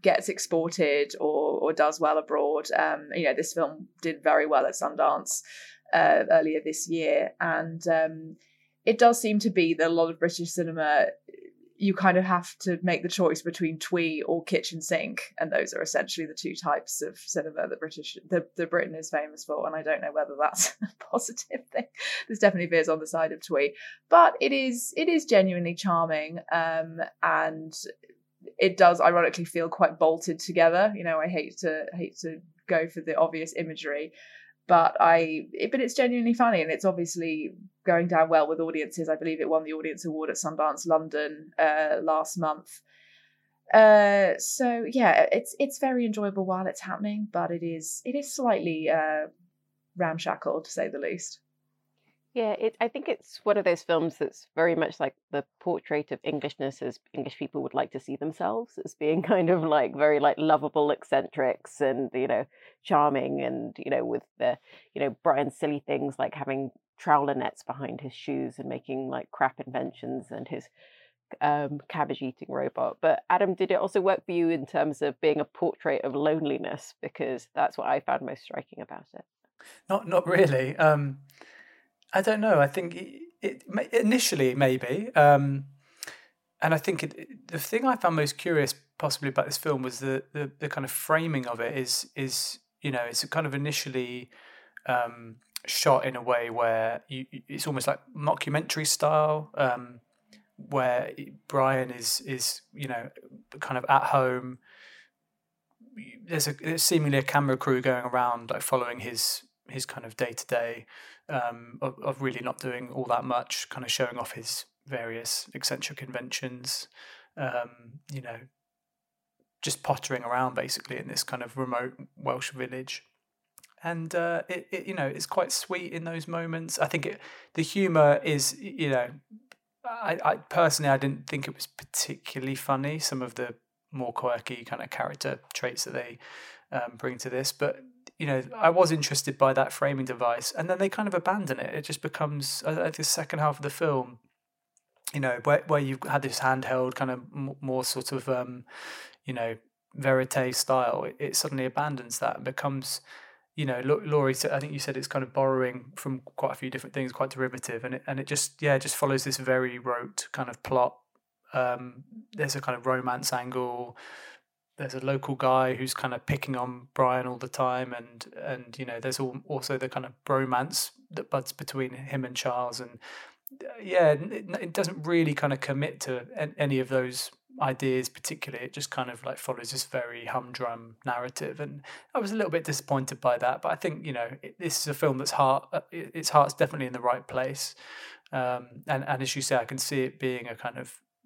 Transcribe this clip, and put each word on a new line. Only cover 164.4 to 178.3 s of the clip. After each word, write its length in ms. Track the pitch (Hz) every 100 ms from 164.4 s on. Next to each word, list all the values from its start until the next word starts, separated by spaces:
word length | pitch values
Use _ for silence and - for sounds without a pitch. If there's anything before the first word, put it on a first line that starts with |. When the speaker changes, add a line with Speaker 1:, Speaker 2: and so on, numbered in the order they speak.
| _ _ _ _
Speaker 3:
There's 160 | 139 131
a 100 | 131
local 300 | 139 139 135
guy 400 | 131 131 131 117
who's 180 | 131
kind 220 | - 131 120
of 100 | -
picking 320 | 143 - 127
on 320 | 123 123 127 -
Brian 320 | 127 127 127
all 100 | 123
the 100 | 127
time, 460 | - 131 127 127
and, 340 | 120 120 117 - -
and, 340 | - 127 123 117
you 80 | 127
know, 120 | 117
there's 220 | 123 127
al-, 220 | 135 131 -
also 300 | 139 131 131
the 140 | 127
kind 160 | 135 127
of 60 | - -
bromance 680 | 135 131 123 139 - - _ _
that 180 | 160 -
buds 240 | 139 131
between 400 | - 139 135 127
him 320 | 127 135 135 127
and 100 | 127
Charles, 460 | 139 123 123 117
and, 180 | 120 117 - - - _ - 269
uh, 120 | - 233
yeah, 300 | 202 180 165
it, 340 | 147 175 - - 185
it 100 | 170
doesn't 340 | 165 175 185 156
really 280 | 170 160 147
kind 180 | 147
of 80 | 135
commit 400 | - 135 151 -
to 260 | - 127 120 202
an-, 200 | 151 -
any 220 | 143 135
of 100 | 127
those 420 | 131 127 123 - _ _ 127
ideas 480 | 139 131 135 127 123
particularly. 560 | - -